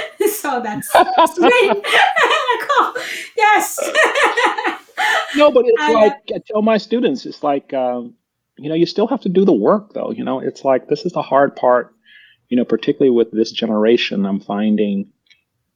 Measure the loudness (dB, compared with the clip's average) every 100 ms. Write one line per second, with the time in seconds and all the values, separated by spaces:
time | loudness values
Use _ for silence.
0 | -8 -4 -4 -2 -6 -6 -6 -8 -2 0
1 | 2 2 0 2 2 4 2 0 0 2
2 | 2 2 0 0 -2 -4 -2 -2 -2 -4
3 | -10 -12 -10 0 2 2 0 -4 -4 0
4 | 0 2 0 2 -2 -2 -6 -8 -14 -4
5 | -2 -2 -2 2 4 4 2 2 2 4
6 | 4 2 -8 -10 -6 -2 2 0 0 -2
7 | 0 -2 -8 -6 -2 -2 -4 -4 -2 -4
8 | -8 -18 _ _ _ _ -6 0 0 0
9 | -2 -2 0 2 4 4 4 2 0 -10
10 | -8 -6 -6 -6 -6 -6 0 0 0 -4
11 | -4 -6 0 0 -2 -2 2 2 0 _
12 | _ -20 _ _ _ -2 0 -2 -2 0
13 | 2 2 0 0 -4 -2 -4 0 4 2
14 | 2 -4 -2 -4 -4 -4 0 0 0 -2
15 | -6 _ _ _ _ _ _